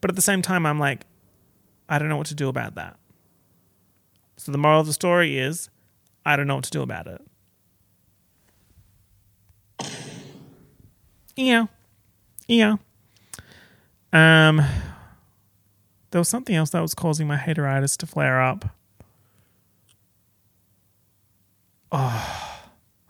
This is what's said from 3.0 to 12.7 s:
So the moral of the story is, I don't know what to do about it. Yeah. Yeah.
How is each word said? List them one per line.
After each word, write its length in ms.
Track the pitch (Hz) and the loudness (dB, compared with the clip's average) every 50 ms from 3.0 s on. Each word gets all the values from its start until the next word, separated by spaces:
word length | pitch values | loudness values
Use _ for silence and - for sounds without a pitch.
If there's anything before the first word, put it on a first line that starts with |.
| _ _ _ _ _ _ _ _ _ _ _ _ _ _ _ _ _ _ _ _ _ _ _ _ _ _ _ | _ _ _ _ _ _ _ _ _ _ _ _ _ _ _ _ _ _ _ _ _ _ _ _ _ _ _
So 160 | _ - - 139 | _ -12 -6 -4
the 60 | 143 | 2
moral 220 | 147 151 151 156 | 4 4 4 4
of 60 | 156 | 4
the 60 | 156 147 | 2 -2
story 440 | - - 180 175 175 170 156 139 | -2 0 2 2 2 2 2 0
is, 320 | 135 131 135 160 175 - - _ _ _ _ _ _ _ _ _ _ _ | -4 -4 -4 -6 -8 -12 -16 _ _ _ _ _ _ _ _ _ _ _
I 100 | 156 147 | 0 0
don't 100 | 143 143 | 0 0
know 80 | 139 139 | -2 -4
what 100 | 135 127 | -4 -6
to 60 | - | -6
do 100 | - 151 | -6 -6
about 260 | 135 123 110 82 85 | -6 -6 -8 -10 -12
it. 140 | - 90 - 277 - _ _ _ _ _ _ _ _ _ _ _ _ _ _ _ _ _ _ _ _ _ _ _ _ _ _ _ _ _ _ _ _ _ _ _ _ _ _ _ _ _ _ _ _ _ _ _ _ _ _ - - - - - - - - - - - - - - - - - _ _ _ - - _ _ _ _ _ _ _ _ - | -14 -16 -18 -20 -20 _ _ _ _ _ _ _ _ _ _ _ _ _ _ _ _ _ _ _ _ _ _ _ _ _ _ _ _ _ _ _ _ _ _ _ _ _ _ _ _ _ _ _ _ _ _ _ _ _ _ -14 -14 -14 -14 -16 -16 -18 -18 -20 -20 -20 -20 -20 -20 -20 -20 -20 _ _ _ -20 -20 _ _ _ _ _ _ _ _ -8
Yeah. 300 | - 262 262 247 226 226 214 _ _ _ _ _ _ _ _ _ _ _ _ _ - _ | -2 2 4 4 4 2 0 _ _ _ _ _ _ _ _ _ _ _ _ _ -20 _
Yeah. 300 | _ 233 233 220 208 | _ 4 4 4 4